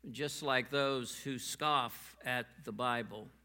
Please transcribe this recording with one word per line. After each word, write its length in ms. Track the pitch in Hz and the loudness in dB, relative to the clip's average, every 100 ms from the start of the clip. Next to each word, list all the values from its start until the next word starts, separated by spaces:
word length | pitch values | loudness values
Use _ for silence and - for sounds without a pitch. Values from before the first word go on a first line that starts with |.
| - | -10
just 320 | 117 147 - | -4 -4 -2
like 280 | 147 127 113 | 2 4 4
those 440 | 143 139 135 120 | 2 4 2 -2
who 240 | - 139 127 | -6 -4 -4
scoff 760 | - - 151 143 120 - - - | -4 -2 2 4 2 -6 -16 -8
at 220 | 127 123 117 - | -2 -2 -2 -10
the 80 | 131 | -8
Bible. 560 | 107 123 120 107 104 104 - | 0 2 2 0 -8 -12 -18